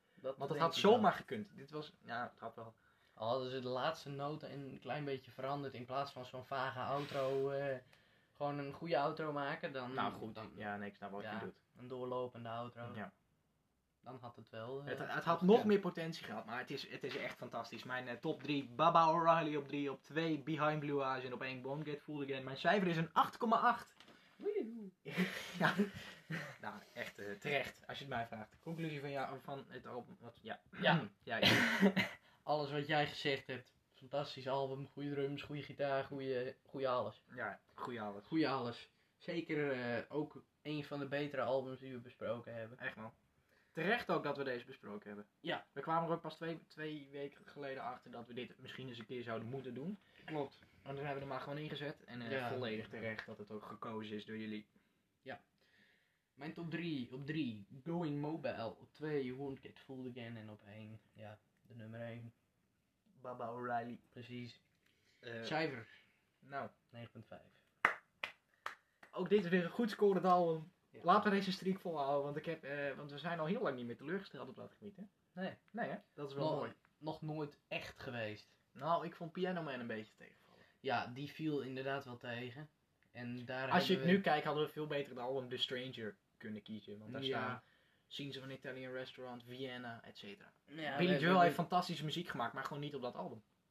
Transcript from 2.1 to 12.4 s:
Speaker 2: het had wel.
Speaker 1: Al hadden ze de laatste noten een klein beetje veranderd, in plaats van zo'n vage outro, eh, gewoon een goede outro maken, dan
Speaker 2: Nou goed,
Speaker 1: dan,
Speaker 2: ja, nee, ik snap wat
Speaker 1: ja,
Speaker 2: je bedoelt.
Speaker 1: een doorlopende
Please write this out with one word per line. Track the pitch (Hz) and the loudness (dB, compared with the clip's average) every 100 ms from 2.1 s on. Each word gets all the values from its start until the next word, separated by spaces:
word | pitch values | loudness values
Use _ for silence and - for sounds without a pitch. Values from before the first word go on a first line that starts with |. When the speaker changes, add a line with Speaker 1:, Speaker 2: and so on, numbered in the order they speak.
| 117 120 | -4 -4
Speaker 2:
het | - | -8
had | 117 | -10
wel. | 117 113 - _ _ _ | -10 -14 -16 _ _ _
Speaker 1:
Al | - 110 | -4 0
hadden | 131 127 | 2 0
ze | 131 | -4
de | 123 | -2
laatste | 127 147 160 143 | 0 0 0 -6
noten | 139 143 151 143 | -4 -4 -4 -8
een | 139 135 139 | -10 -10 -10
klein | 123 147 | -4 -4
beetje | 143 135 - | -2 -4 -6
veranderd, | 123 131 143 139 | -6 -2 -2 -4
in | 123 | -6
plaats | 123 131 139 | -4 -2 -2
van | 127 123 | -6 -10
zo'n | 127 123 | -10 -4
vage | 139 131 120 | -2 -2 -2
outro, | 117 139 147 139 135 135 139 | -2 0 0 0 2 2 2
eh, | 139 139 123 - - _ _ _ _ | 0 0 -2 -8 -20 _ _ _ _
gewoon | 143 143 | -2 -2
een | 139 | -4
goede | 139 165 156 | -6 2 4
outro | 147 156 156 | 4 0 -2
maken, | 143 139 160 165 | -2 -2 -2 -4
dan | 131 123 | -6 -4
Speaker 2:
Nou | 127 101 | 0 0
goed, | 98 110 | -2 -8
Speaker 1:
dan, | 107 107 - | -8 -12 -8
Speaker 2:
ja, | 107 104 | -6 -4
nee, | 101 | -6
ik | - | -8
snap | 101 | -8
wat | 101 | -6
Speaker 1:
ja, | 107 | -6
Speaker 2:
je | 107 | -6
bedoelt. | 95 - _ - | -8 -12 _ -18
Speaker 1:
een | 127 | -10
doorlopende | 127 127 127 123 120 | -6 -2 -2 -4 -6